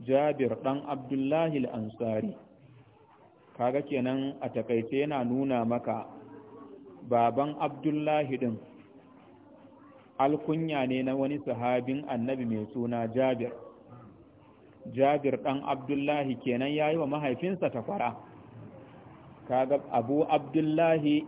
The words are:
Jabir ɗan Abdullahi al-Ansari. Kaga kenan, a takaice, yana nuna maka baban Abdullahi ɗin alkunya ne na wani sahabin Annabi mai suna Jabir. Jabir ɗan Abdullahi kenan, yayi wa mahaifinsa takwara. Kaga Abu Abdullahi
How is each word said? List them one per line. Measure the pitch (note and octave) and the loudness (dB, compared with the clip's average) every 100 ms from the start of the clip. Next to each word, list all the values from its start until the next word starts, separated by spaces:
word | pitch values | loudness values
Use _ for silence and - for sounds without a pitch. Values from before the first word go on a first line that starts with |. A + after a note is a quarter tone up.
| A#2 | 2
Jabir | C3+ D3+ C#3 B2 A2+ | 4 4 2 0 2
ɗan | C3 C#3 C#3+ | 0 -2 -4
Abdullahi | C#3 B2+ C3+ C3+ D#3 E3 D3 B2 | -8 -4 -2 0 2 2 0 -2
al-Ansari. | A#2+ G#2+ - A2+ A2 G#2+ - - - - - - - - - - - - - | -4 -6 -4 -2 0 -2 -6 -14 -20 -20 -20 -20 -20 -20 -20 -20 -20 -20 -2
Kaga | B2 C3+ | 0 0
kenan, | C#3+ C#3 B2+ C3 C3+ C#3 C3 | 0 0 0 0 -2 -4 -4
a | |
takaice, | A#2 A2+ A#2 A2+ | -4 0 0 2
yana | C3+ D3 C#3+ A#2+ | 0 0 0 0
nuna | B2+ C#3 B2 A2+ | 0 2 2 2
maka | A#2+ A#2+ A2 G2+ - - - - - - - - - - | 0 0 -4 -6 -14 -18 -18 -18 -18 -18 -18 -18 -16 0
baban | A#2+ A#2 A2+ D3 D3 | 4 6 4 0 0
Abdullahi | D#3 C3+ D#3 D3+ D3+ D3+ C#3+ B2+ | -2 0 -2 0 2 2 2 0
ɗin | B2+ A2 - - - - - - - - - - - - - - - - | 0 -2 -6 -20 -20 -20 -20 -20 -20 -20 -20 -20 -20 -20 -20 -20 -16 0
alkunya | C#3 D3 D3+ D#3+ E3 D3 C3 | 2 2 0 -2 0 0 0
ne | C3 | 0
na | C3 C3+ | 0 0
wani | C3+ D3 | 0 -2
sahabin | C#3+ A2+ A#2+ B2+ A#2+ C3+ D3 | -4 -2 2 2 0 -4 -2
Annabi | B2 A#2 C3+ A#2+ | -2 -2 -2 -2
mai | A2 G#2+ | -2 -2
suna | - A#2+ A#2+ A2+ | -2 -2 0 0
Jabir. | A#2+ C3 B2 A#2 - - - - - - - - - - - - - - | 2 2 2 -2 -8 -16 -20 -20 -20 -20 -20 -20 -20 -20 -20 -20 -18 -8
Jabir | A#2 C#3 D3 C#3 A#2+ | 2 4 4 2 0
ɗan | G#2+ C3+ D3 | 0 -2 -2
Abdullahi | C#3 C3 C#3+ C#3+ D3 C3+ A#2 - | -4 -2 -2 0 0 0 -2 0
kenan, | A#2+ C3+ | 0 0
yayi | D3+ D3+ E3 | 2 2 2
wa | C#3+ | 0
mahaifinsa | D3 D3 A#2+ F3 F#3 D#3 | 0 0 0 -2 0 -2
takwara. | A#2+ G#2+ G#2 A#2+ A2+ - - - - - - - - - - - - - | -2 -4 -2 -2 -2 -12 -18 -18 -16 -16 -16 -18 -20 -20 -20 -20 -18 -2
Kaga | B2+ C3 C#3 - | 2 4 2 2
Abu | A#2+ A#2 C#3+ D#3 | 0 2 2 4
Abdullahi | D3+ C#3 D3+ D#3 D#3 E3 D#3+ D3 D3 | 2 2 2 2 4 4 4 4 2